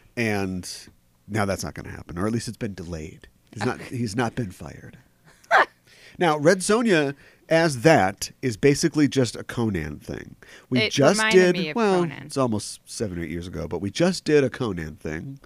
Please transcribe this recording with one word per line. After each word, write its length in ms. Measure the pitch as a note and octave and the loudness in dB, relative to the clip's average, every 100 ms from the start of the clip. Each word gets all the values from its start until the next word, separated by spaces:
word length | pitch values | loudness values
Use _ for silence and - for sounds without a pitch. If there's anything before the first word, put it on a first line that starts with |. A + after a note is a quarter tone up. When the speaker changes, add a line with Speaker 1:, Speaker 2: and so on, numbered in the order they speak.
| _ - | _ -4
Speaker 1:
And 520 | A2+ G2+ F#2+ F#2 - - - _ _ _ - | -2 0 -2 -6 -8 -14 -18 _ _ _ -6
now 160 | G#2+ G2+ | -2 -2
that's 180 | F2+ | -2
not 120 | D2 - | -6 -10
gonna 160 | - | -14
happen, 260 | - - E2+ | -14 -12 -4
or 100 | G#2 | -2
at 60 | |
least 160 | A#2 B2 | -2 -6
it's 80 | G#2+ | -8
been 160 | A2+ | -10
delayed. 560 | F#2+ E2+ E2 D#2 - - _ _ | -8 -10 -10 -10 -16 -20 _ _
He's 140 | - G3 | -6 -6
not, 140 | D#2+ | -6
Speaker 2:
Okay. 160 | - A#2 | -8 -6
Speaker 1:
he's 180 | A#2 G#2+ | -6 -2
not 200 | A#2 - | -4 -4
been 160 | G#2 | -8
fired. 460 | F2+ D#2 - - - _ _ _ _ - | -10 -16 -16 -20 -20 _ _ _ _ 0
Speaker 2:
<laughs> 160 | - - _ _ _ - - | 2 2 _ _ _ -20 -2
Speaker 1:
Now, 200 | F3 D3+ | 0 4
Red 220 | D3 F#3+ | 4 4
Sonja 560 | F3+ G#3+ A#3 E3 C#3 C3+ - _ - | 2 2 4 4 2 -4 -16 _ 0
as 340 | D#3+ E3 C3 | 2 2 4
that 480 | D3+ C#3+ F#2 F#2+ - - | 6 6 4 0 -12 -6
is 160 | C3 A2 | -4 2
basically 500 | C#3+ C#3+ E3 D3+ C#3+ | 4 4 2 2 2
just 300 | C3+ A#2+ - | 4 0 -2
a 60 | |
Conan 560 | - - A2+ F#2 D#2 D2 | -10 -2 -2 -2 -4 -10
thing. 360 | - - - - - - - | -10 -10 -12 -20 -20 -20 -4
We 100 | B2+ | -2
Speaker 2:
It 100 | B2+ | 0
Speaker 1:
just 260 | - C#3 G#3 | 2 2 2
Speaker 2:
reminded 360 | A3 F#3+ F3+ F3 | 4 6 6 4
Speaker 1:
did, 60 | |
Speaker 2:
me 80 | D#3 | -2
of 60 | A3+ | -2
Speaker 1:
well, 220 | G#3+ F#3 | 2 2
Speaker 2:
Conan. 220 | E3+ - - | 0 -6 -10
Speaker 1:
it's 100 | C3+ | -2
almost 440 | B2+ G#2+ - - _ | 0 0 -4 -14 _
seven 320 | - G#2+ F2 | -8 -6 -6
or 40 | |
eight 60 | D#2+ | -6
years 160 | E2+ F2+ | -6 -8
ago, 200 | D#2+ D#2 | -8 -6
but 100 | E2+ | -4
we 100 | G2 | -6
just 360 | - F3 E3+ - | 0 0 0 2
did 180 | D3 | 4
a 60 | C3 | 4
Conan 480 | - A#2+ F2 D#2 D#2 | -2 -4 -4 -6 -8
thing 420 | E2 D#2+ C3+ C#3 | -6 -6 -8 -14